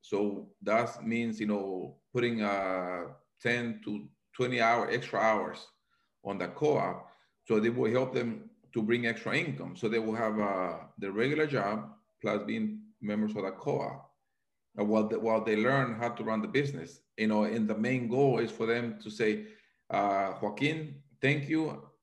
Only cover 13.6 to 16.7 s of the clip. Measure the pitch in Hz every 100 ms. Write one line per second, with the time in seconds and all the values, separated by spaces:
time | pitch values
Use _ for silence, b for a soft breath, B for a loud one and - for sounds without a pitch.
13.6 | 139 - - - - _ _ _ _ _
14.6 | _ - 104 110 107 113 110 110 107 107
15.6 | 120 139 123 113 117 - 110 110 107 135
16.6 | 143